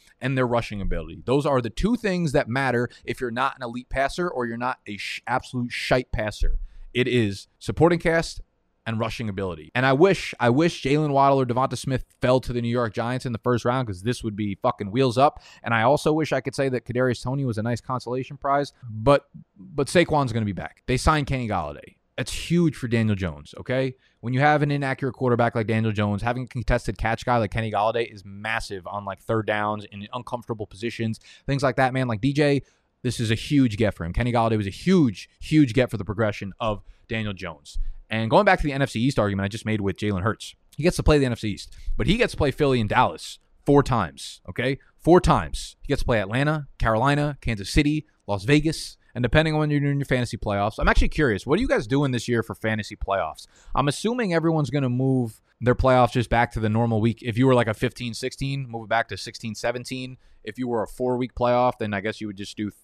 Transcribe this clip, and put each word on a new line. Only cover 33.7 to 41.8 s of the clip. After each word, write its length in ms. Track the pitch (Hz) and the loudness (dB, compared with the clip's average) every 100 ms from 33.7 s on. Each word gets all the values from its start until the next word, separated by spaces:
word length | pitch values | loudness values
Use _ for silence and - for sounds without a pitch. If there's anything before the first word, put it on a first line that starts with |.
| 101 | 4
get 180 | 107 - | 0 0
for 100 | 82 | -4
him. 80 | |
Kenny 180 | - 120 | -2 0
Golladay 260 | 117 113 110 | 2 2 2
was 100 | 98 | -2
a 20 | |
huge, 580 | - 180 185 131 95 - _ | -4 2 4 4 0 -14 _
huge 340 | - 156 135 | 0 4 4
get 160 | 110 123 | 4 0
for 80 | 101 | -2
the 80 | 95 | -6
progression 480 | 101 110 - 98 - | -2 -2 -2 -10 -6
of 240 | 113 101 - - - | -4 -4 -8 -20 -8
Daniel 260 | 113 107 | -6 -4
Jones. 460 | 90 90 73 - - - - - | -6 -10 -12 -10 -4 -4 -4 -6
And 200 | 110 113 | -2 2
going 160 | 160 202 | 4 4
back 140 | 180 | 2
to 40 | 151 | 0
the 80 | |
N 80 | 139 | 0
F 100 | 139 | -2
C 80 | 110 | 0
East 200 | 123 131 | -2 2
argument 260 | 104 98 98 | 0 0 -4
I 20 | |
just 160 | 113 110 | -4 -4
made 160 | 107 | -2
with 160 | 98 90 | -2 -2
Jalen 260 | 107 98 | -2 -2
Hurts, 320 | 104 98 - - _ - | -2 -4 -10 -20 _ -2
he 60 | |
gets 140 | 170 - | -2 0
to 60 | |
play 140 | 160 151 | 4 4
the 80 | 131 | 4
N 60 | |
F 80 | 120 | -2
C 100 | 107 | -6
East, 240 | 95 - - | -8 -10 -12